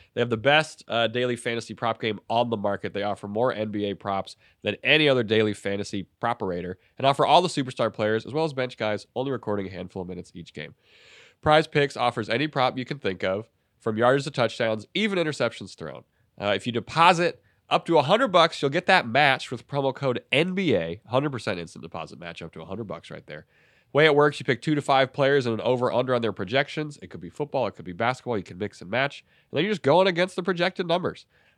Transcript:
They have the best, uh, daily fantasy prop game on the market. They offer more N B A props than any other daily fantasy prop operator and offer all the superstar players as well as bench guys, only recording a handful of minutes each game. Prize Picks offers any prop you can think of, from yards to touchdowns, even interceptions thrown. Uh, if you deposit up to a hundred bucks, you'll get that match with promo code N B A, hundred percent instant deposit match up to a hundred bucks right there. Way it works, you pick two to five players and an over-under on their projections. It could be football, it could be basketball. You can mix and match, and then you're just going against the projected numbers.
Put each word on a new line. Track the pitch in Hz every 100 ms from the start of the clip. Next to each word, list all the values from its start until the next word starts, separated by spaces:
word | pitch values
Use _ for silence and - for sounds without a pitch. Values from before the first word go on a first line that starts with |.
| _
They | -
have | 120
the | 113
best, | 123 151 156 - -
uh, | 113 113
daily | 120 123 120
fantasy | 120 117 -
prop | 104 117 110
game | 117 101 -
on | 113 120
the | 110
market. | 101 98 98
They | 98
offer | 101 98 104
more | 104 127
N | 101 110
B | 104 101
A |
props | 95 101 98 - - _ _
than | 104 98
any | - 151 147
other | 131
daily | 107 110 107
fantasy | 101 101 101 101 101 90 _
prop | 120 120
operator | 98 90 90 90 _ -
and | 131
offer | 143 139
all | 156
the | 180
superstar | - 127 - 117
players | - 107 110 -
as |
well | 139
as | 160
bench | 135 127 -
guys, | 107 104 - 117
only | 135
recording | 127 - 104 95
a |
handful | 92 92 98
of | 90
minutes | 90 82
each | 92 82
game. | - 76 - _ _ - - - _
Prize | 156 151 156
Picks | 151 143 113
offers | 120 120 95
any | 117 156
prop | 151 127 127
you |
can | 123 139
think | 101 92
of, | 95 95 113 _ _ _
from | - 107
yards | 120 139
to | 139
touchdowns, | 135 113 - 117 110 104
even | 180 214 196
interceptions | 156 135 120 - 98
thrown. | - 80 65 - _ _ -
Uh, | 101
if | 98 123
you |
deposit | 117 110 151 170 170 170 - _ _ -
up | 175 -
to | 160
a |
hundred | 135 214 262
bucks, | 175 165 -
you'll | 143
get | 151 180
that | 185 120
match | 123 147 131 -
with | 123 -
promo | 139 135
code | 123 139 120 -
N | 131 170
B | 185 180 98
A, | 82 87 -
hundred | 123 147
percent | 127 - 92
instant | 82 -
deposit | 65 85 80 82
match | 85 85
up | 82
to | 80
a | 82
hundred | 98
bucks | 107 78 -
right | 78 -
there. | 76 - _ _ _ _
Way | 139
it | 156
works, | 147 147 -
you |
pick | 135 120
two | -
to | 151
five | 135 135 131
players | - 135 143 120
and |
an | 110
over-under | 95 127 123 113 131
on | 123
their | 113
projections. | 95 92 131 143 - 151 143
It | -
could | -
be | 87
football, | - 147 139 110
it | -
could | 92
be |
basketball. | 87 113 127 - 113
You |
can | 87 90
mix | 101 -
and | 87
match, | 117 143 - - _ _
and | 127
then |
you're | 190
just | 202
going | 131 165 190
against | 170 185 -
the |
projected | 180 175 175 - 175
numbers. | 175 151 - - _ _